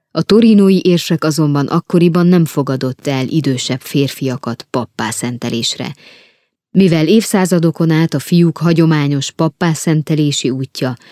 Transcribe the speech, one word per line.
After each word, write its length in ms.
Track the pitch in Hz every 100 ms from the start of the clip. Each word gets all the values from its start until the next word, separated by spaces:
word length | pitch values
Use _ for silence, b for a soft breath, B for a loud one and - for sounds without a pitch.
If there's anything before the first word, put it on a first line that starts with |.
| _
A 120 | 165
torinói 560 | - 208 226 208 190 190
érsek 420 | 185 170 - 165
azonban 420 | 156 151 151 143 143
akkoriban 600 | 175 - 180 175 170 175
nem 180 | 180
fogadott 640 | 160 - 135 131 127 131 151
el 220 | 135 131
idősebb 520 | 160 143 127 - 131
férfiakat 840 | - 147 139 - 135 123 - 117 -
pappá 400 | 127 120 - 110
szentelésre, 840 | 110 120 120 120 117 113 - 127 b b b b b b _ _ 180
mivel 320 | 190 165 156
évszázadokon 840 | 220 - 202 185 175 165 - 165
át 240 | 156 165
a 40 | 143
fiúk 400 | - 175 170 -
hagyományos 720 | 165 165 160 151 143 143 -
pappá 420 | - 160 - 175
szentelési 800 | 156 - 156 147 156 147 139 131
útja 460 | 131 135 - 135 123 b